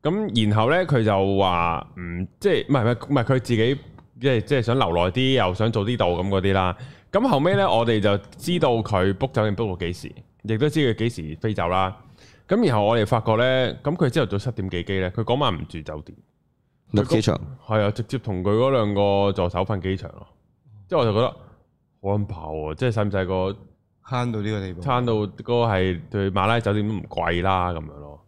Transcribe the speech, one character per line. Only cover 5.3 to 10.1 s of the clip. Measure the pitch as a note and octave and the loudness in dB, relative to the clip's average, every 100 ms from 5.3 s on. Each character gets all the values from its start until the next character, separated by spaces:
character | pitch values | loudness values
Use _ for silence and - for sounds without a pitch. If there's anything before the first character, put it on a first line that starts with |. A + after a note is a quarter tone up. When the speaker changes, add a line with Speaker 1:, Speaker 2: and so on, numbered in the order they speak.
| C3 | 2
Speaker 1:
又 | F#2+ | 2
想 | F#2 A2 | 2 0
早 | A2+ | 0
啲 | G2+ B2 | -2 0
到 | F#2 | 0
咁 | F2 F#2+ | 2 0
嗰 | G2 | 0
啲 | F#2+ | 2
啦。 | F#2+ F#2 F2+ - - _ | 2 0 -2 -10 -20 _
咁 | G3 B3+ | 0 2
後 | D3 | 2
尾 | D#3+ G3 | 2 2
呢， | F#3+ | 2
我 | A2+ A#2 | 2 2
哋 | A2 | 2
就 | G2+ G2+ - - | 2 0 -4 -10
知 | D3 F3 | -4 0
道 | D3+ A#2 | 2 2
佢 | G#2+ G2+ F#2+ | 0 2 2
book | F#2+ C3+ | 0 -2
酒 | - | 0
店 | G#2+ G2 | 0 0
book | A2+ | -4
到 | F2+ | -4
幾 | F2 | -6
時， | F2+ - | -8 -12